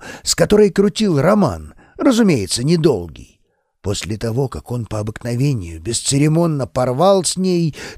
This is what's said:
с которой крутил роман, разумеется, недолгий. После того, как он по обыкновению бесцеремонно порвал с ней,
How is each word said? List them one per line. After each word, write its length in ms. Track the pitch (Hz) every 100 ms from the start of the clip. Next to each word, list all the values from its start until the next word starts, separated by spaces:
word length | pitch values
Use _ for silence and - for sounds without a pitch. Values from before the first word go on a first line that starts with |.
| - -
с 140 | - -
которой 340 | 160 208 208
крутил 500 | 202 202 - 208 143
роман, 540 | 160 214 151 80 76 - _ -
разумеется, 640 | 294 226 202 131 92 -
недолгий. 720 | 139 175 151 104 85 - - _ _ _ _ _
После 320 | 95 101 85 104
того, 320 | 117 117 135
как 240 | 80 -
он 140 | 120 110
по 140 | 107
обыкновению 800 | 107 - 120 120 143 120 85 80
бесцеремонно 880 | 101 113 - 143 151 160 170 147 120
порвал 580 | 127 127 127 190 196 -
с 100 | 180
ней, 400 | 185 175 165 - -